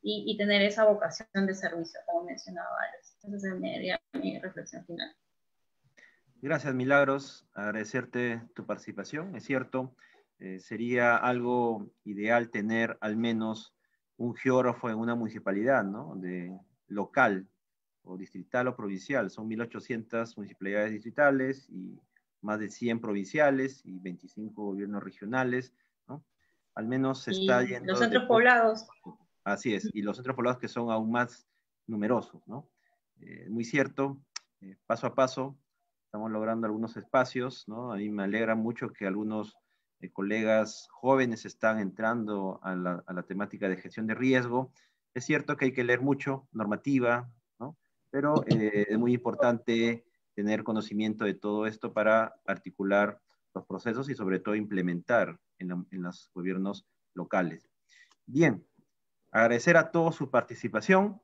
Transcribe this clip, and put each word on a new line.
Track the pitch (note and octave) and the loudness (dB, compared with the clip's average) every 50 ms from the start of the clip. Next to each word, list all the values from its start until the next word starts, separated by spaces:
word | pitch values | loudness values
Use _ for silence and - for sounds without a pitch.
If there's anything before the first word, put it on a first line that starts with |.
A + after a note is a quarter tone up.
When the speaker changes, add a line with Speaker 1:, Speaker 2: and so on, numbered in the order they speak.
Speaker 1:
Y, | _ G#3 G#3+ G#3 - | _ -4 -4 -4 -2
y | - A3 G#3+ | -4 -2 0
tener | G#3 G3+ G3+ G3+ | 2 2 4 4
esa | G3 G#3 G#3 A3 A3 | 4 4 4 6 6
vocación | G#3+ G#3 G#3 - E3 D#3+ - - _ _ G3 G3 | 6 6 4 2 -4 -4 -8 -14 _ _ 0 0
de | F#3+ F#3+ | 0 0
servicio, | G3 - E3 - E3+ E3 - - - - | -2 -4 -6 -4 -4 -8 -8 -10 -14 -8
como | - - E4+ F4 | -4 -4 -4 -4
mencionaba | F4 - - - G#3+ F#3 E3+ F3 - - - - - | -4 -12 -12 -12 -14 -12 -10 -8 -6 -4 -4 -6 -6
Alex. | - - _ - _ _ _ | -8 -12 _ -20 _ _ _
Esa | G3+ G3+ G3+ | -10 -8 -6
sería | G3 F#3+ F#3+ F#3 F#3+ F#3 - - F#3+ F#3 F3+ - _ _ - | -4 -4 -4 -4 -6 -6 -6 -6 -4 -4 -4 -4 _ _ -10
mi | C4+ - F#3+ F#3 - | -6 -6 -4 -6 -6
reflexión | - F#3+ - - - - - - - | -10 -10 -12 -12 -14 -14 -14 -16 -14
final. | _ E3+ - - - - _ _ _ _ _ _ _ _ _ _ _ _ _ _ _ _ - - - _ _ _ _ _ _ | _ -12 -10 -10 -12 -14 _ _ _ _ _ _ _ _ _ _ _ _ _ _ _ _ -20 -20 -20 _ _ _ _ _ _
Speaker 2:
Gracias, | - C3+ D#3+ D3 - C#3+ C3 | -4 -2 -2 0 0 -2 -2
Milagros. | B2+ B2+ C3 C#3+ C#3+ C#3+ C3+ C3+ C#3 C#3 - - - _ _ _ | 0 2 4 6 6 6 6 2 -2 -2 -8 -18 -20 _ _ _
Agradecerte | - G2+ G#2 G#2 A2 G#2+ G#2 - B2+ A#2+ - - B2 B2 A#2+ A#2 A2+ A2+ - _ | -6 -6 -4 -4 -4 -4 -2 -4 -4 -4 -2 -2 -2 -2 0 -2 -4 -8 -12 _
tu | - G2+ | -14 -6
participación. | - G#2 F#2+ - - G2+ - G#2 - - D3 F3 G3 F3+ | -6 -6 -6 -6 -12 -10 -10 -10 -8 -8 -8 -8 -8 -10
Es | - - | -12 -6
cierto, | - C#3 C3 B2+ - - C3 B2+ B2+ - _ - - _ _ _ _ _ _ | -2 -2 -2 -2 -2 -4 -6 -6 -6 -10 _ -20 -20 _ _ _ _ _ _
eh, | G2 F#2+ F#2 F#2+ | -12 -12 -12 -12
sería | - - A2+ A2 A#2 A#2+ B2 B2 A#2+ A#2+ A#2 A2+ | -12 -10 -8 -6 -2 0 2 4 6 6 6 6
algo | - B2 B2 B2 A#2+ A#2+ B2 B2 A#2+ A#2 A#2 G#2+ G#2 A2 _ _ _ | 4 2 0 2 0 0 2 2 2 2 0 -2 -6 -12 _ _ _
ideal | G#2 G#2 G2 G2+ A2 A#2 A#2+ A#2+ A2+ | -10 -6 -4 0 4 4 4 2 2
tener | - A2 G2+ G#2+ A2+ A2+ A#2 A2 - - | -4 -4 -2 0 2 2 2 0 -2 -4
al | - A2 G#2+ A2 | -4 -2 -2 0
menos | A2+ A#2 A#2 A2 A2 A2 A2 G#2+ - - _ _ _ _ _ _ _ _ _ _ | 0 0 0 0 -2 -2 -4 -6 -10 -18 _ _ _ _ _ _ _ _ _ _
un | A#2+ A#2+ A2+ | -6 -6 -6
geógrafo | - - C3+ B2+ B2+ B2 B2 A#2 - - A#2+ | 0 2 4 4 6 4 4 0 0 -4 -4
en | A2 A2 | -2 -2
una | A2+ A#2 A#2+ | -2 -2 0
municipalidad, | A#2+ A2+ A2 G#2+ G#2+ - G2 G2 G2 G#2+ B2+ C3+ B2+ G#2 | -2 -2 -4 -6 -6 -2 -2 0 0 4 4 4 4 4
¿no? | G2 G2 G#2+ C#3 D#3 C#3 | 0 -4 -6 -10 -10 -10
De | G2 F#2 F2+ F2+ F#2 F2 F2+ F#2 F#2+ - _ _ _ _ _ | -8 -8 -6 -6 -6 -8 -10 -12 -14 -16 _ _ _ _ _
local, | G2+ G2+ G2 - - - B2+ A#2 G2+ F#2+ F#2+ _ _ _ _ _ _ _ _ _ _ _ _ | -4 -4 -4 -2 4 4 6 6 4 0 -4 _ _ _ _ _ _ _ _ _ _ _ _
o | F#2 F#2 F#2 | -16 -14 -14
distrital | F#2+ - _ F#2+ F2 _ - B2 B2 B2+ | -14 -14 _ -16 -16 _ -2 0 0 0
o | A#2+ | -2
provincial. | - A2+ G2+ G2 F#2+ - - C#3+ C3 A2+ F#2+ | -4 -6 -6 -6 -8 -6 -2 0 0 0 0
Son | - - A2 A2 | -4 -8 -8 -6
mil | A2 A2 | -4 -4
ochocientas | A#2 A#2 - A2 G2+ - B2+ A2+ A2 _ - A#2 A2+ A2+ - - | -6 -6 -8 -12 -8 -6 -8 -8 -6 _ -4 -4 -4 -4 -8 -14
municipalidades | G2+ F#2 F#2+ _ F#2+ G2 G2+ G#2 G#2+ G#2+ | -14 -14 -12 _ -6 -2 0 0 0 0
distritales | G#2+ G#2+ G#2+ A#2 A2+ - D3 C#3+ C#3 C3+ C3 C3 C3+ C3+ - _ | -2 -6 -10 -10 0 4 4 6 6 4 2 0 -4 -6 -10 _
y | - F#2 F#2 F#2 F#2 - _ _ _ _ _ _ _ _ | -14 -12 -12 -12 -14 -18 _ _ _ _ _ _ _ _
más | - G#2 G#2+ G#2+ | -6 -4 -4 -4
de | G#2+ G2 | -4 -8
cien | G#2 - A#2+ A#2+ A#2 A#2 | -8 -4 -2 -2 -2 -2
provinciales | A#2 A2+ G2+ G2+ G2 F#2+ - D#3 D3+ C#3+ C#3 C3+ C3 C3+ C3 - _ | -2 -4 -4 -4 -4 -4 0 4 4 4 4 2 0 -2 -6 -10 _
y | - F#2 F#2 | -16 -16 -12
veinticinco | F#2 F#2+ F2+ F2 - F#2 _ - G#2+ G#2+ G#2 G#2 G#2 | -10 -10 -10 -10 -14 -18 _ -12 -12 -12 -10 -8 -6
gobiernos | G2+ F#2+ G2 G2+ G2+ G#2 G2+ G2 | -6 -4 -4 -6 -6 -6 -8 -8
regionales, | F#2+ F#2 - G2+ G#2 A#2+ C3 C3 B2+ B2 B2+ B2+ - _ _ _ _ _ _ _ _ | -10 -14 -12 -8 -4 -2 0 0 0 -2 -2 -4 -6 _ _ _ _ _ _ _ _
¿no? | B2 D3+ - _ _ _ _ _ _ _ _ _ _ | -16 -16 -16 _ _ _ _ _ _ _ _ _ _
Al | - G#2+ A2+ | -8 -4 -2
menos | B2+ C3 C3+ C3 C3+ C3 - | 0 0 0 0 -2 -2 -4
se | - | -4
está | G2+ F#3+ F#3+ F#3+ B2 B2 - | -2 0 2 4 4 4 2
Speaker 1:
Y | - | 0
Speaker 2:
yendo | G3 - F#3+ F#3 F#3 | -4 -6 -4 -2 0
Speaker 1:
los | - | 2
Speaker 2:
de | A#3+ | 2
Speaker 1:
centros | A3+ A#3 B3+ B3 | 4 4 2 4
Speaker 2:
poco. | B3 A#3+ | 6 4
Speaker 1:
poblados. | A3+ A#3+ B3 B3 A#3 A3+ A3 A3 A3 - - - _ _ F3+ - _ _ _ _ _ _ | 6 8 8 8 8 6 4 4 2 -4 -14 -20 _ _ -20 -20 _ _ _ _ _ _
Speaker 2:
Así | G2 G2+ G2+ - C3 G#2+ | -4 -4 -2 0 -2 -2
es, | F#2+ G2 G#2+ | 0 -2 -4
y | - G#2+ G2+ | -4 -2 -4
los | G#2 G2+ B2 | -4 -4 -4
centros | B2 B2+ C3 | -4 -6 -4
poblados | B2+ A#2+ A#2+ B2+ B2 | 0 0 0 0 -2
que | - A2+ | -6 -8
son | - B2 A#2 A#2 | -4 -4 -2 0
aún | A2+ A2 A2 A2 | 0 0 0 0
más | A2+ A#2+ A#2+ A#2+ - - _ _ _ _ _ _ _ _ _ - | 2 0 0 0 -4 -18 _ _ _ _ _ _ _ _ _ -8
numerosos, | A2+ G#2 G2+ G#2+ B2+ A2+ G#2+ - - E2 _ - | -4 -2 0 2 2 2 0 -4 -18 -20 _ -14
¿no? | G#2 C3 D#3 _ _ _ _ _ _ _ _ _ _ _ | -14 -14 -14 _ _ _ _ _ _ _ _ _ _ _
Eh, | - - - - - - | -20 -20 -18 -18 -12 -8
muy | G#2+ A#2 A#2 | -6 -6 -4
cierto, | A2+ - D3 C3+ C3 - - C#3 C#3 C#3 C#3 _ _ _ - _ _ _ _ | 0 2 2 0 0 0 -2 -2 -2 -2 -8 _ _ _ -18 _ _ _ _
eh, | - F#2+ F#2+ _ _ | -20 -20 -20 _ _
paso | _ A#2 A2+ - B2 | _ -2 -2 0 -4
a | - | 2
paso | - C3+ B2+ - - C3 C#3 C#3 _ _ _ _ _ _ _ _ _ _ | 2 2 2 2 -4 -8 -8 -8 _ _ _ _ _ _ _ _ _ _
estamos | _ - G#2 G#2+ A2+ | _ -12 -8 -6 -4
logrando | A2 G#2+ G#2+ A2 A2+ A2+ A2+ G#2+ | -4 -2 -2 -2 -2 -2 -2 -2
algunos | G#2+ A2 A2+ A2 - | -2 -2 -4 -6 -6
espacios, | A2 G2 _ - C3+ B2+ B2+ - B2+ B2 C3 B2 - - - | -12 -14 _ 2 2 2 2 -2 -6 -6 -6 -8 -12 -16 -14
¿no? | G#2+ A2+ B2 B2 | -12 -10 -8 -8
A | A2+ G2 | -6 -6
mí | G2+ G#2+ | -6 -4
me | G#2+ G#2 G2 | -4 -4 -4
alegra | G2 G2+ A2 A2+ A2+ A2+ | -2 0 0 0 0 0
mucho | A2+ A2 A2+ A2+ - C3 A#2 - | 0 -2 -4 -4 -4 -8 -10 -8
que | - G#2 | -6 -6
algunos, | G2 F#2+ G#2 G#2+ G#2+ A2 A2 G#2 G#2+ - _ _ _ _ _ _ _ _ _ | -4 -4 -2 -4 -4 -4 -6 -6 -8 -12 _ _ _ _ _ _ _ _ _
eh, | - F#2 | -18 -16
colegas | _ - F#2+ G2+ G#2 A2+ A2 A2 A2 A2 G#2+ G#2 - - - - | _ -6 -4 -2 -2 0 2 4 4 4 2 0 -4 -14 -18 -20
jóvenes | - - - B2+ C3+ C3+ C3 B2 A2+ A2 - | -20 -6 2 2 4 4 4 2 0 -4 -8
están | G2+ - _ - A2 A2 A2 | -14 -10 _ 0 2 2 2
entrando | G2+ F#2+ F#2 - A2 A2 A#2 A#2+ A2 G#2 G#2 G2+ G2 F#2+ F#2 - - | -2 -4 -4 -2 0 0 0 0 -2 -2 -2 -2 -2 -4 -6 -6 -6
a | F#2+ F#2 | -6 -4
la, | F2+ F2+ F2+ F2+ F2 - | -2 -2 -2 -4 -4 -6
a | - F#2 | -8 -8
la | F2+ E2+ | -8 -6
temática | _ F#2+ F#2+ G#2 G2+ - E2 G#2+ F#2+ | _ -6 -6 -6 -6 -6 -4 -2 -2
de | F#2 | -2
gestión | F2+ - G2+ - - A2+ G#2+ | -2 -6 -12 -8 -6 -4 -4
de | A2 | -2
riesgo. | G#2 B2 C3 C3 B2+ B2 A#2+ A#2+ B2+ C3 B2+ _ _ _ _ _ _ _ _ _ | 0 2 4 4 4 4 2 0 -2 -2 -2 _ _ _ _ _ _ _ _ _
Es | B2+ B2 | -10 -2
cierto | - D#3 C#3+ C#3+ - D3 C#3 | 0 0 0 2 -2 -2 0
que | C#3 | 0
hay | C3 B2 | 0 2
que | B2+ A#2+ | 2 4
leer | A#2+ B2 B2 | 4 4 4
mucho, | B2+ C#3 C#3+ C3+ - C#3+ C3+ C3+ - _ _ | 4 2 0 0 0 -4 -4 -4 -6 _ _
normativa, | A2 G#2+ G2+ G#2 G2+ - - C#3 C3 B2 A#2 A#2+ A#2+ B2 B2 - _ _ _ _ _ | -4 -2 -2 -2 -2 0 2 2 4 6 4 4 2 0 -6 -14 _ _ _ _ _
¿no? | C#3 C3+ E3+ _ _ _ _ _ _ _ | -12 -12 -12 _ _ _ _ _ _ _
Pero, | - C#3 C#3 D3 D3+ - - - | -4 0 2 4 2 2 4 4
eh, | - A2+ G#2+ G#2+ G#2 G#2 G2+ G2+ | 2 4 4 2 2 2 2 2
es | G#2+ G#2+ | 2 2
muy | A#2+ A#2+ B2 | 4 4 2
importante | A#2+ - A#2+ G#2 G2+ - A#2+ A#2+ A#2 - - A#2 A2+ A#2 A#2 A#2 A#2 _ _ _ _ _ _ _ | 2 0 -2 0 2 4 4 4 2 0 0 2 2 2 2 0 -2 _ _ _ _ _ _ _
tener | - G2+ G#2 G#2+ G#2+ G#2+ | -4 0 0 0 0 0
conocimiento | A2 A2+ A2 G#2 - G2+ G#2 G#2+ A2 G#2+ G#2+ A2+ | -2 -2 -2 -2 -4 -4 -2 -2 -2 -2 0 0
de | G#2 F#2+ | -2 -2
todo | F#2 - G#2 G#2 G#2+ G#2+ A2 | -2 -2 -2 0 0 0 -2
esto | A2 - - A#2 - | -4 -6 -8 -4 -2
para | G#2+ G#2 G#2+ A2 A2+ A2 A2 - _ _ | 2 4 6 6 6 4 2 -4 _ _
articular | - G2 F2 _ - - _ G2 G2 G2+ G2+ G#2 G#2 G#2 - _ _ _ _ _ _ _ | -6 -6 -6 _ -16 -8 _ 0 4 6 6 4 4 0 -6 _ _ _ _ _ _ _
los | F#2+ F#2 | -12 -10
procesos | _ F#2+ F#2 - A#2+ A2 A#2+ C3+ C#3 | _ -10 -6 -4 -4 -4 -4 -4 -6
y | C3 | -6
sobre | - A2 F#2+ F#2+ F2+ | -4 -2 0 0 0
todo | - G#2+ G#2 | 0 0 -2
implementar | G#2+ G#2+ G#2 G#2+ F#2+ F2+ F2+ F2 E2+ E2 - B2 A#2 F#2+ E2+ E2+ - _ _ _ _ | -2 -2 -2 -2 -2 0 0 -2 -2 -2 2 2 2 2 2 -2 -14 _ _ _ _
en | F#2+ F2+ | -8 -6
la, | F2+ F2+ F2 _ | -6 -6 -8 _
en | - F#2+ F2+ | -10 -8 -8
los | F2+ E2+ - - _ _ | -8 -10 -12 -18 _ _
gobiernos | F#2 F2 F#2 F#2 F#2 F#2+ G2 G2+ G2 _ _ _ _ _ _ _ | -8 -6 -4 -2 -2 -2 -4 -6 -8 _ _ _ _ _ _ _
locales. | F#2 F2 - - F#2+ F2+ E2+ D#2+ - _ _ _ _ _ _ _ - - _ _ _ _ | -10 -8 -2 0 0 0 0 -4 -10 _ _ _ _ _ _ _ -20 -20 _ _ _ _
Bien, | - A#2 C#3 E3 D3+ A2+ F2+ - _ _ _ _ _ _ _ _ _ _ _ _ _ | -6 2 4 4 4 4 0 -6 _ _ _ _ _ _ _ _ _ _ _ _ _
agradecer | - A2 A2+ A#2 A#2+ A#2 - E3+ E3+ E3 | 2 4 6 6 4 4 6 8 8 8
a | D#3+ D#3+ | 6 6
todos | - E3+ E3 E3 D#3+ | 2 2 2 2 0
su | - D3+ B2+ | -2 -6 2
participación | - B2 - - A#2+ - - A#2 - G#2+ - - F#3+ F#3+ G3 G#3 G3 - | 2 2 2 2 -8 -8 -8 -2 -2 -2 4 6 6 6 6 4 -2 -6